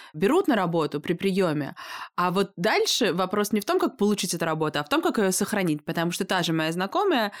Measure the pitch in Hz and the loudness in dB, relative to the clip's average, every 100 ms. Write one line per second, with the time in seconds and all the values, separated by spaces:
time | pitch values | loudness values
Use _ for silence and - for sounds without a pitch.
0 | - 156 190 339 - 220 180 170 147 151 | -16 0 2 4 4 2 2 0 0 -2
1 | - 175 196 190 180 147 139 - - - | -4 -2 0 2 2 0 -4 -8 -14 -14
2 | - - 180 180 196 - 185 330 440 - | -10 -2 0 0 -2 0 2 2 2 2
3 | 208 170 185 208 208 214 202 370 330 - | 2 0 0 0 0 0 0 0 0 0
4 | 202 208 180 170 160 156 156 147 147 320 | 0 0 -2 -2 -2 0 -2 -2 -2 0
5 | 320 - 190 185 202 208 180 151 - 170 | 0 2 2 2 0 0 0 -2 -4 -2
6 | 170 175 190 185 170 160 160 170 196 339 | -2 -2 -2 0 0 0 -2 -2 -2 0
7 | 403 285 208 - | 2 2 0 -6